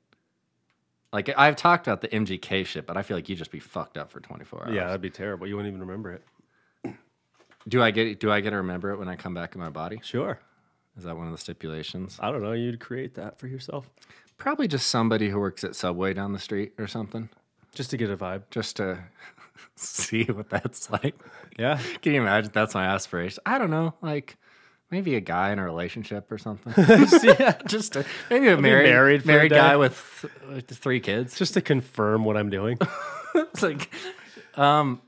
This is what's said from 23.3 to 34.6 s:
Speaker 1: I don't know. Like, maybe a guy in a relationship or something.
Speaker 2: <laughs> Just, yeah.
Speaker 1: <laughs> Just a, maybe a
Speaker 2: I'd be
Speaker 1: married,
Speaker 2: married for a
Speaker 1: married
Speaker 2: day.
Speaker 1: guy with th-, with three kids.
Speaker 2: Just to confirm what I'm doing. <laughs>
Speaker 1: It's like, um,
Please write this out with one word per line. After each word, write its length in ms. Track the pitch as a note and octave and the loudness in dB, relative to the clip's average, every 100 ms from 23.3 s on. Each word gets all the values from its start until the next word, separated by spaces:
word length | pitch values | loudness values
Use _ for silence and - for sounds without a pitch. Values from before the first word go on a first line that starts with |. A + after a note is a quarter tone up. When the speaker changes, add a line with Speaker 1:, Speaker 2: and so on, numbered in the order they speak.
| - - | -8 -4
Speaker 1:
I 140 | C4 | -2
don't 100 | G3+ | -2
know. 240 | D#3 E3 - | -2 -4 -6
Like, 360 | E3 D3 - - _ _ _ _ _ | -8 -8 -8 -18 _ _ _ _ _
maybe 260 | F3+ F#3 A#2+ | -6 -2 -2
a 40 | |
guy 300 | F2+ F2 G2 | -2 -2 -2
in 80 | G2+ | -2
a 40 | |
relationship 680 | F2+ E2 F2 A#2+ G#2 G#2 - | -4 -6 -8 -10 -10 -12 -10
or 80 | G#2+ | -12
something. 340 | A2+ G2+ - | -10 -12 0
Speaker 2:
<laughs> 120 | G3+ D3+ | 6 10
Just, 360 | A3+ C#4+ F4 | 10 10 10
yeah. 280 | A3+ C4+ C4 - | 10 8 6 2
Speaker 1:
<laughs> 40 | A#3 | -2
Just 280 | G#3+ G#3+ C#3 | -4 -2 -6
a, 80 | - - - | -6 -8 0
maybe 160 | A#3+ C4 | 4 6
a 60 | |
Speaker 2:
I'd 20 | E3 | 6
be 60 | |
Speaker 1:
married, 260 | C3+ C3+ C#3+ | 8 8 8
Speaker 2:
married 340 | B2 C3+ C#3+ | 8 8 6
for 60 | C3+ | 6
a 40 | D3 | 6
Speaker 1:
married 140 | D#3 | 8
Speaker 2:
day. 60 | D3 | 8
Speaker 1:
guy 180 | C#3 C#3+ | 8 8
with 440 | C3+ - - - | 4 0 -14 -18
th-, 120 | - - C#3 C#3 | -18 -18 -14 -14
with 120 | - | -14
three 280 | A#2+ C3+ B2+ | -8 -4 -2
kids. 380 | - G#2 B2 - | -2 -4 -4 -4
Speaker 2:
Just 160 | F#3 | -2
to 80 | F#3+ | -2
confirm 640 | - C#3 B2+ - G#2+ A2 A2 | 0 0 -2 -2 0 2 2
what 100 | G#2+ | 0
I'm 140 | G#2 | -2
doing. 300 | G2 G#2+ B2+ | -2 -2 -2
<laughs> 40 | F#3+ - - - - E4 | -4 -6 -12 -12 -4 -2
Speaker 1:
It's 260 | D#4+ - | -2 -2
like, 280 | F3 C#3+ - - F#4 - - - - | -4 -4 -10 -12 -16 -16 -20 -20 -10
um, 460 | - | 2